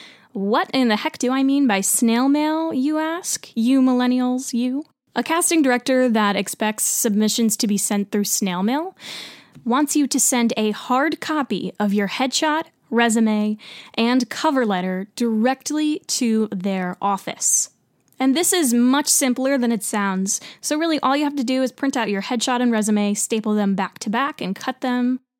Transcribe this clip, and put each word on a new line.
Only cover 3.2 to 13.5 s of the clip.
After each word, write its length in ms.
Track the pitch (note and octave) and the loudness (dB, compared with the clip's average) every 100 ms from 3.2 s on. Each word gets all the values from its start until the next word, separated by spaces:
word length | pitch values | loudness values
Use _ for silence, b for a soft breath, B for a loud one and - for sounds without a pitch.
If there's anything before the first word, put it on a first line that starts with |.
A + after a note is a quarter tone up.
| - - - A3+ | -6 -8 -6 -2
You 260 | A#3 C4+ | 2 4
millennials, 720 | C4 B3 B3 B3+ B3 B3+ C4+ | 4 4 2 2 0 -2 -2
you? 320 | A#3 B3+ C4+ - _ _ A#3+ | -2 -2 -4 -8 _ _ -6
A 80 | |
casting 380 | B3 E4 F4+ E4+ | 0 0 2 4
director 460 | C4 A#3+ B3 B3+ B3+ | 4 2 2 2 4
that 280 | A3 G#3 G3 | 4 2 0
expects 480 | G3 - G#3+ G#3+ - | -4 -2 -4 -2 -4
submissions 720 | - A3+ G3+ G#3+ A#3 A3+ - | -2 0 2 0 2 0 0
to 100 | A#3+ | 0
be 100 | G3+ | 0
sent 340 | - G#3 G3 | 0 -2 -2
through 140 | G#3 G3+ | -2 -2
snail 380 | - G3 F3+ | -2 -2 -2
mail 320 | G3+ C#4 F4+ - B B B B B B - | -2 -2 -4 -12 B B B B B B -2
wants 300 | B3+ D4 D4+ | 0 2 2
you 120 | C#4 | 2
to 120 | C#4 | 2
send 340 | - B3 A#3 - | 2 2 0 0
a 160 | G#3+ | -2
hard 480 | G#3 - B3+ D#4 D4+ | -2 -2 0 0 -2
copy 540 | - D#4 C4 F#3+ F#3 - | -4 -4 -2 -4 -6 -4
of 140 | G#3 | 0
your 140 | G3+ G3 | 0 -2
headshot, 580 | - C4 - D#4 D4+ E4 _ _ | -2 -2 0 0 -2 -4 _ _
resume, 680 | A3+ A#3 A3+ A3 G#3+ G#3+ | 0 2 2 2 2 -2